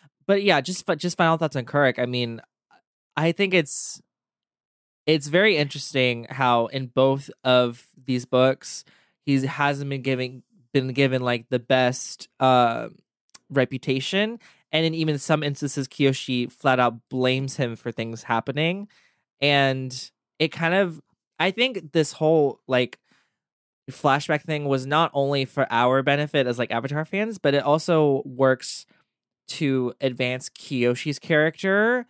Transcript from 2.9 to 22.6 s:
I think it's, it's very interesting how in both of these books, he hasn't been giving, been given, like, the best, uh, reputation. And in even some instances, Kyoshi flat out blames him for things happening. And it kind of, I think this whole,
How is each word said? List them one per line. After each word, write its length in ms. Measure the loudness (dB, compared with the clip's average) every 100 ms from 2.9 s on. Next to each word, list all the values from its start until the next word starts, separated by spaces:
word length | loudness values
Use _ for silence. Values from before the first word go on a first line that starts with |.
| _ _ -2
I 140 | 0
think 220 | 0 2
it's, 480 | 2 0 -6 -8 -12 _ _ _ _ _ _ _ _ _ _ 0
it's 220 | 0 2
very 280 | 4 4 4
interesting 680 | 0 -4 -4 0 0 0 -8
how 360 | 0 2 4 2
in 200 | -4 -4
both 420 | 2 2 2 -6 -4
of 420 | 2 4 4 -2 -18 _
these 220 | -4 -4
books, 600 | 0 2 4 2 -8 -16 -18 _ _ _
he 200 | -2 0 0
hasn't 420 | -2 -2 -2 -6
been 140 | -6
giving, 400 | -4 -4 -4 -10 _ _ _
been 160 | -2 -2
given, 340 | 0 2 2
like, 240 | 0 -2 -2
the 120 | -4
best, 680 | 0 2 2 -2 -10 -14 -18 0
uh, 480 | 4 4 4 0 -8 -14 _ _ _ -20 _
reputation. 920 | -2 -2 -2 -4 -4 -2 -2 -2 -6 _ _ _
And 120 | 0
in 100 | 0
even 240 | 0 -2 -2
some 260 | 0 0
instances, 420 | 0 -4 -6 -4 -6
Kyoshi 640 | 0 2 2 -2 -4 -4
flat 300 | -2 0 2
out 280 | 2 -2 _
blames 480 | 0 0 0 -4 -4
him 200 | -4 -4
for 160 | -8
things 320 | -8 -8 -10
happening. 640 | -2 -2 -2 -2 -2 -4 -10 _ _ _ _ _
And 680 | 0 2 2 0 -6 -10 -16 _ _ -4
it 80 | -4
kind 260 | -2 0
of, 260 | 0 0 -4 _ _ _ -4
I 140 | -2
think 400 | 0 -2 -4 -2
this 180 | 0 0
whole, 500 | 0 2 4 2 -2